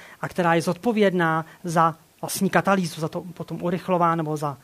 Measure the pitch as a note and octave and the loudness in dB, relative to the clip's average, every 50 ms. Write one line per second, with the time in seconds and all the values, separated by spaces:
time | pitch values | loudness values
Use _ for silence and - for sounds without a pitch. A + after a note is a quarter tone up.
0 | - - - - - - - - F3 E3 E3 E3+ D3+ F3+ E3+ - - A#3+ G#3+ G#3+ | -20 -20 -16 -10 -10 -8 -2 0 2 4 4 2 2 0 -2 -2 -2 0 2 4
1 | G3+ F#3+ F3 F3+ E3+ E3 D#3+ D#3+ D#3 - - - - F3 D#3+ E3+ E3 E3 D#3 - | 2 2 4 2 2 2 0 0 -4 -6 -12 -12 -8 -2 2 4 4 2 2 -2
2 | _ _ _ - - - - - G3 F3+ - F3 D#3 G3 G3 F#3+ F3+ D3+ - D3+ | _ _ _ -14 -10 -8 -4 -2 0 2 2 2 2 2 2 2 0 -2 -4 -6
3 | D#3+ D3+ - F3 F3 F3+ E3 - D#3+ - E3 E3+ E3+ F3 F#3 E3+ - F#3+ F#3 E3+ | -6 -6 -6 -8 -10 -12 -14 -14 -12 -10 -8 -6 -4 -4 -4 -4 -2 0 0 2
4 | F3 E3 E3 E3 D#3 D3+ D#3 C#3+ D#3 D3 C3 - | 2 2 2 0 -2 -4 -4 -4 -4 -6 -8 -8